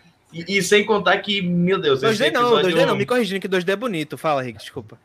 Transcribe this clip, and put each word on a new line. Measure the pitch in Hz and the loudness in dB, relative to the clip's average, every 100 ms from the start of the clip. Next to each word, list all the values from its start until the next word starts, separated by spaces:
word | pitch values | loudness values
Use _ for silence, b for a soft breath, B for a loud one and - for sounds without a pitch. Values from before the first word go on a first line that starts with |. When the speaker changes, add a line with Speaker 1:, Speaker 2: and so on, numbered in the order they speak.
| b _ _ | b _ _
Speaker 1:
E, | 165 170 196 | -14 -4 -2
e | |
sem | 175 208 208 | 2 2 4
contar | 208 180 196 | 0 2 0
que, | 208 202 | 0 -4
meu | 175 175 175 190 | 0 0 2 2
Deus, | 156 131 | 2 2
esse | 220 | 2
Speaker 2:
Dois | 214 | 0
D | 277 | 0
não, | 254 | 2
Speaker 1:
episódio | 240 226 | 2 4
Speaker 2:
dois | 185 165 | 2 2
D | - | 2
não. | 202 | 0
Me | 208 | 0
corrigindo | 247 202 190 | 0 0 -4
que | 190 | -2
dois | 185 | -2
D | 175 | 0
é | 202 | -2
bonito. | 247 170 147 135 | -2 -4 -6 -6
Fala, | 160 143 | -2 -2
Rick, | 127 104 | -2 -10
desculpa. | - 139 107 117 | -14 -14 -16 -20